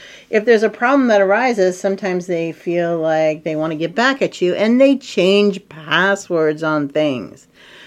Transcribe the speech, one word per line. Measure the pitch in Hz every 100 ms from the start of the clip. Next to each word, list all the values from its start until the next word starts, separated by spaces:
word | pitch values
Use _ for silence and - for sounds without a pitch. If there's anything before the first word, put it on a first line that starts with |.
| - - -
If | 220
there's | 220 220
a | 220
problem | - 240 277 247
that | 208
arises, | 190 214 254 208 185 180
sometimes | 196 196 196 180 180
they | 170 165
feel | 160 180 175 170 170
like | 160 160 160 156
they | 165 151
wanna | 160 156
get | 165
back | 175 254 277
at | 247 -
you, | 180
and | - 214 247
they | 277 277
change | - - 180 202 208 185 -
passwords | 156 147 160 190 196 - 165 156 156
on | 156 151 139
things. | 151 151 123 85 - _ _ - -